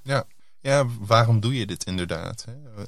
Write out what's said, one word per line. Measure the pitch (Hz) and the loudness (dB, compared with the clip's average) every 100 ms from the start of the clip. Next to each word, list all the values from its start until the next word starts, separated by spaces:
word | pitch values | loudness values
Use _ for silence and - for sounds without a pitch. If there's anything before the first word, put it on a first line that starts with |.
Ja. | 131 135 - - - - | -4 -4 -4 -12 -20 -8
Ja, | 139 143 127 117 | 0 2 2 -4
waarom | 101 113 117 110 | 4 4 6 4
doe | 113 131 | 2 -2
je | 104 | -4
dit | - | -6
inderdaad, | - 90 87 82 87 107 - | -6 -4 -4 -6 -8 -12 -14
hè? | 127 143 104 | -18 -16 -14